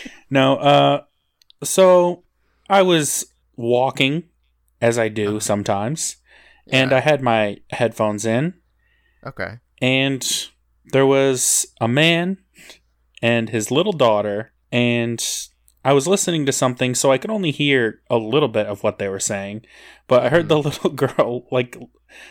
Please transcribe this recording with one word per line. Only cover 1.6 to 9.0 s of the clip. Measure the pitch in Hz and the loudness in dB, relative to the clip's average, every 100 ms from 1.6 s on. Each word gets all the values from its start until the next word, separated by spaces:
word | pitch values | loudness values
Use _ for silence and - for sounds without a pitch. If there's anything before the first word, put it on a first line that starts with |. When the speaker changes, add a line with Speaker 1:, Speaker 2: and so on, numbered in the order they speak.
Speaker 1:
so | - - 185 180 175 175 _ _ _ _ - | -2 4 6 6 4 -2 _ _ _ _ 0
I | 196 | 2
was | 185 165 139 - - _ _ - | 4 2 0 -4 -8 _ _ -6
walking, | 117 123 131 - 135 160 - _ _ _ _ - | 0 2 2 0 0 0 -8 _ _ _ _ -2
as | 117 117 | 0 2
I | 113 | -2
do | 107 104 | -2 -4
Speaker 2:
Uh-huh. | 107 | -2
Speaker 1:
sometimes, | - 104 101 101 113 160 - - _ _ _ _ - | -2 -2 -2 -2 -4 -6 -8 -12 _ _ _ _ -2
and | 131 131 | 0 2
Speaker 2:
Yeah. | 131 | 2
Speaker 1:
I | |
had | 139 143 | 2 0
my | 127 113 104 - - | 2 0 0 -6 -10
headphones | - 117 - 107 104 | -4 -2 0 -2 -2
in. | 110 117 165 - _ _ _ _ | -2 -2 -2 -6 _ _ _ _